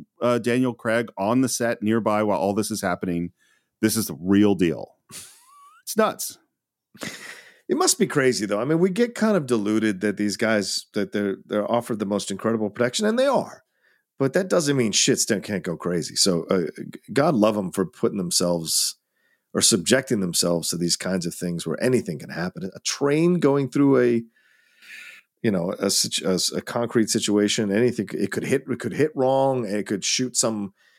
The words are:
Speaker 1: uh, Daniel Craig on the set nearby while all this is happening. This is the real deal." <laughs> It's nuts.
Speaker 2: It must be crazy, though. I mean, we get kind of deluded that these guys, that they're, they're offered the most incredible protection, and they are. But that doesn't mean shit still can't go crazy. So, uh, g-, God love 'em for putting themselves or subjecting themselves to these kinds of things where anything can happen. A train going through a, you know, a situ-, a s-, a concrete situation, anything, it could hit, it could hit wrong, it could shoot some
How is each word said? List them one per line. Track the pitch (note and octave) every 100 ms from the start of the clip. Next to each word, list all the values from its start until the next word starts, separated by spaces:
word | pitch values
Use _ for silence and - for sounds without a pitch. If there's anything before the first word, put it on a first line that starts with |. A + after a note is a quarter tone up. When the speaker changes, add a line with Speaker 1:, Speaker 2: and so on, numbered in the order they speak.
| - _
Speaker 1:
uh, | A#2+ A#2+
Daniel | A2 A#2+ B2+
Craig | A#2 A#2 A2+ A#2 -
on | G2 B2
the | C3
set | - A#2 A#2
nearby | G#2 A2+ A2 G#2+
while | G#2+ F#2
all | F#2
this | G2+ G#2
is | G#2
happening. | G2 F2+ F#2 F2 F2 _ _ _ _ _
This | A2 A2
is | G#2
the | D2+
real | F2 G2 G#2
deal." | F#2+ F2 C2 - _ _
<laughs> | - - - B5+ C6+ - _
It's | - -
nuts. | G#3+ - - - _ _ _ _ _ - - - - - - _ _
Speaker 2:
It | C#4+
must | F4+ -
be | E3+
crazy, | D3 C3 G#2+ G2+
though. | G2+
I |
mean, | B2+ E3
we | F#3+
get | F#3 A#3+
kind | A#3 A3 G3+
of | C#3
deluded | A#2+ G2+ A2 A2 F#2+
that | G#2 F#2+
these | G#2 G2
guys, | A2 A2 G2 - -
that | - G2
they're, | G#2+ G2+ F#2+ -
they're | G#2 G#2
offered | A#2 A#2+ A2
the | G2+
most | G2+ -
incredible | G2 A2 A2+ A2
protection, | - A#2+ - G#3+
and | A#3
they | C4+
are. | C4 - - _ _ _ _ _ _
But | C3+
that | C3+ F#3+
doesn't | F#3 D3 C#3
mean | A#2
shit | G2 - A2+
still | - G#2
can't | - G2+
go | F2 E2
crazy. | F2+ F2 D2+ -
So, | - F2
uh, | E2 F#2+ D#2+ -
g-, | - - -
God | G#2+ D3+
love | C#3 G#2+ G#2
'em | F#2
for | F2+ F2+
putting | - A#2 G#2
themselves | F2 - F2 F2 D#2+ - - - _ _ _ _ _
or | -
subjecting | - A2 E2+ C3 C3+ A2+
themselves | F#2 E2+ F2 E2+ D#2
to | E2+
these | F2 -
kinds | F2+ F#2 E2+
of |
things | - F2 E2+ E2
where | D2+
anything | B2+ B2+ - D#2
can | -
happen. | - F2 F3 F#3+
A | -
train | - - C#3+ D3 E3+ F3+
going | D3 C#3 C3+
through | C#3+ C#3+ C3+
a, | B2 A#2 A#2 _ _ _ _ _ - - - - _ _
you | A#2
know, | F#2+ F2 -
a | G2
situ-, | - - - -
a |
s-, | F#2 -
a | D#2
concrete | - A#2+ A#2 - G#2+
situation, | A2+ G2+ G#2 G#2 - A2
anything, | G2 B2 A#2 G2
it | - G2
could | -
hit, | A#2 C#3 -
it | A#2
could | A#2
hit | F2+ D3+
wrong, | D3 C3 C3+ C3+ C3 A2
it | G#2 G2
could | G2+
shoot | - - B2+ -
some | A#2+ A2 G2 _ _